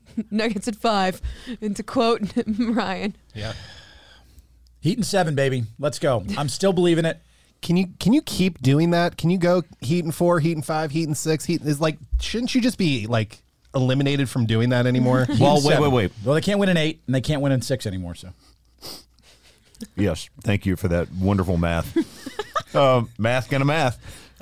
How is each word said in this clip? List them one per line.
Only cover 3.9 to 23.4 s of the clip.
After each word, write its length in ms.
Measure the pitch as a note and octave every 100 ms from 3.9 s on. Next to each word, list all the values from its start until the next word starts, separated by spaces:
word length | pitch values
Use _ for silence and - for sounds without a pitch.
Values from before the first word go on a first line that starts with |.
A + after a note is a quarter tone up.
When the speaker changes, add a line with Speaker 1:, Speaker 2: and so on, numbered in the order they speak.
| - - - - - - _ _ _
Speaker 3:
Heat 180 | D3 A#3+
in 40 |
seven, 320 | F#3 G3 E3+
baby. 300 | C#3 C3+ C3 A2+ -
Let's 200 | D3+ -
go. 280 | D#3 A#2+ F#2+ G3+
I'm 140 | C#3+
still 240 | - F#3+
believing 320 | F3+ F3 E3 E3
it. 120 | D#3+ _ _ _ _
Speaker 2:
Can 160 | - F3
you, 80 | F#3 -
can 140 | E3+
you 80 | C#4
keep 400 | - - F#3 -
doing 300 | B2 C#3 E3+
that? 260 | E3+ F3 -
Can 140 | E3
you 80 | F#3
go 240 | F3 F3+ - -
Heat 240 | A#2+ F3
in 60 | E3
four, 280 | - F3 F3
Heat 120 | D#3 D#3+
in 60 |
five, 280 | - D#3 D#3
Heat 180 | D3 D#3+
in 60 |
six? 320 | D3+ D#3+ D#3 -
Heat 160 | E3+
is 180 | C#3 C#3+
like, 160 | D#3+ D#3 - D3+
shouldn't 340 | - G#3+ B3
you 60 | C4
just 160 | A#3+ -
be, 300 | F3+ C3 G#2+
like, 360 | A#2+ G#2+ - _ _ _
eliminated 540 | C3+ B2+ C3 C#3 C#3+ C3+
from 160 | C3+
doing 240 | A2+ A2+ A#2+
that 140 | B2 B2
anymore? 380 | B2 B2 B2+
Speaker 3:
<laughs> 60 | B2+
Heat 100 | A#2
Speaker 4:
Well, 160 | C#3 D3
Speaker 3:
in 80 |
Speaker 4:
wait, 80 | C#3+
Speaker 3:
seven. 100 | D3+ D3
Speaker 4:
wait, 20 |
wait. 180 | B2+ F#2 -
Speaker 3:
Well, 120 | G2+
they 80 | D3+
can't 160 | D#3+ G3+
win 80 | G3
in 80 | E3+
eight, 240 | D#3 D#3+ -
and 80 |
they 80 | C3
can't 180 | A#2 D3+
win 100 | C#3
in 100 | C3+
six 240 | - B2+ A2
anymore, 280 | F#2+ F2
so. 140 | E2+ F2+ - _ _ _ _ - - - _ _ _ _ _ _ - - -
Speaker 4:
Yes. 320 | G2 D#2+ - -
Thank 240 | - G2 F#2+
you 100 | F2+
for 120 | F#2
that 220 | E2+ D#2+
wonderful 440 | E2+ F#2+ G2+ F2+ E2+
math. 400 | E2+ E2+ D#2+ -
<laughs> 540 | - - - - - D#5 -
Um, 340 | - C#3 B2+ A2+ -
math 300 | A2 B2+